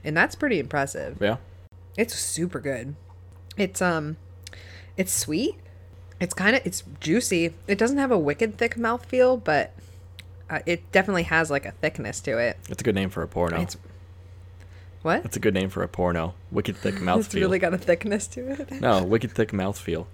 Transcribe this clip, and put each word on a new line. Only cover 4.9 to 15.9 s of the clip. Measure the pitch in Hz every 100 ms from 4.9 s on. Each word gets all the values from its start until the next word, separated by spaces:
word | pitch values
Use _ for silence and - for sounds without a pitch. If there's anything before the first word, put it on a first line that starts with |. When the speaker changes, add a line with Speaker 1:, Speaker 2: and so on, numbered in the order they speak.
| -
Speaker 1:
it's | 190
sweet. | - - 156 294 - - - - - - -
It's | 180
kinda, | - 190 254 185
it's | - - 147
juicy. | 151 202 - 180 165 - -
It | 196
doesn't | 226 285
have | 269
a | 220
wicked | 143 147 226 208
thick | 233
mouthfeel, | 233 233 240 - 254 254 254
but, | 180 147 - - - - - - - - -
uh, | 156 -
it | 170 -
definitely | 190 185 185
has, | 165 165 160
like, | 139
a | 98
thickness | - 151 - 110 -
to | - 117
it. | 117 - -
Speaker 2:
It's | -
a |
good | 120
name | 98 95
for | 85
a | 80
porno. | 85 87 82
Speaker 1:
It's, | 87 - - - - - - - - - - - - -
what? | 160 180
Speaker 2:
That's | 170 -
a |
good | 110
name | 95 95
for | 92
a |
porno. | 90